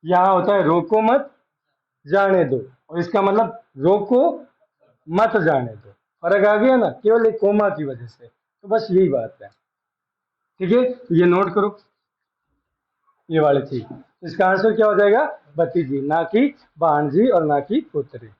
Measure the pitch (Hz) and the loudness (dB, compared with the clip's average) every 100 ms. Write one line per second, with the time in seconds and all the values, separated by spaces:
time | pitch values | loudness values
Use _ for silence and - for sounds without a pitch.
0 | 156 180 185 190 185 202 156 170 170 214 | 0 2 4 2 2 0 2 0 0 0
1 | 220 269 277 _ _ _ _ _ _ _ | 2 0 -2 _ _ _ _ _ _ _
2 | 143 190 196 190 151 127 104 _ _ 165 | -4 0 2 0 0 -4 -6 _ _ -8
3 | 170 208 196 202 226 - _ 135 147 202 | -4 -2 0 0 -2 -6 _ -4 0 0
4 | 202 247 330 - - _ _ _ _ _ | 0 0 0 -2 -16 _ _ _ _ _
5 | - 175 226 226 165 143 123 107 - _ | -6 -2 0 0 0 0 -4 -12 -20 _
6 | _ _ 170 196 208 214 240 262 196 127 | _ _ -2 2 2 2 2 2 0 -2
7 | 208 233 226 220 202 208 202 151 147 123 | 0 2 2 0 0 2 0 -2 -8 -10
8 | 120 _ 120 _ _ _ 202 220 - 180 | -16 _ -20 _ _ _ -4 -4 0 2
9 | 185 135 113 - 101 _ _ _ _ _ | 2 0 -6 -14 -20 _ _ _ _ _
10 | _ _ _ _ _ _ 185 240 254 247 | _ _ _ _ _ _ 0 0 0 -4
11 | - 170 175 180 196 190 208 202 _ _ | -2 2 4 2 0 0 -2 -4 _ _
12 | _ _ _ _ _ _ _ _ _ _ | _ _ _ _ _ _ _ _ _ _
13 | _ _ _ 160 151 139 139 127 - - | _ _ _ 0 2 0 -2 -10 -10 -18
14 | - _ 170 - 185 190 214 220 214 196 | -20 _ -14 -2 0 2 0 2 2 2
15 | 202 226 294 - _ 151 165 180 143 139 | 2 2 0 -6 _ -4 -2 -2 -4 -6
16 | 139 156 160 208 285 - _ - 160 147 | -4 -4 -2 0 -2 -4 _ -4 0 0
17 | 147 147 247 190 156 143 143 247 - 151 | 0 0 2 0 0 -2 -2 -6 -4 -10
18 | 135 120 113 | -10 -14 -20